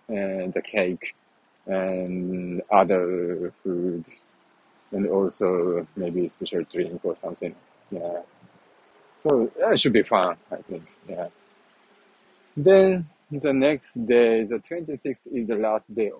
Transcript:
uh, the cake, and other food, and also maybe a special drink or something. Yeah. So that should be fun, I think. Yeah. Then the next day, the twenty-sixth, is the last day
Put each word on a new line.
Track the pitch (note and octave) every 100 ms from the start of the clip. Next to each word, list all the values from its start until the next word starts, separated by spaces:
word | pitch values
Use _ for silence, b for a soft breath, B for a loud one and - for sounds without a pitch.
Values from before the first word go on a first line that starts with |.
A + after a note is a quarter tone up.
| -
uh, | G#2 G2 F#2+ F#2
the | F#2
cake, | - G#2+ F2+ F#2 - - _ _ _ _ -
and | F#2+ F#2 F#2 F2+ F#2 F2+ F#2 F2 F2 -
other | G2+ F#2 F#2 F2 F2+ F2 E2+ F2 -
food, | G2 F2 F2+ E2+ E2 - _ _ _ _ _ _ -
and | G2 G2
also | G2 F#2+ - F#2 F2+ F2+ F2 D#2+ G2
maybe | F2 F2 E2+
a |
special | - F2+ F2
drink | - F2 E2+ F2
or | F#2 E2
something. | F2 F2 - - _ _ -
Yeah. | F2+ F2 F2 - _ - _ _ _ _ _ _ _
So | D3+ C3 A2+ -
that | G#3+ E3+
should | C3+
be | G#2+
fun, | - G#2 F2+ E2 -
I | -
think. | - F2 - _ -
Yeah. | F2+ E2+ _ _ _ _ _ _ _ _ _ _ _ _ D3+
Then | D#3+ F#3+ F#3+ F#3 D#3+ _ -
the | D3 D3
next | C3+ C#3+ C#3+ - A#2+ A2
day, | A#2+ A#2 A2+
the | A2 A2+
twenty-sixth, | - F3 D#3 C#3 C#3+ C3 -
is | B2+ A2+
the | G#2
last | A2 A2 -
day | G#2+ G#2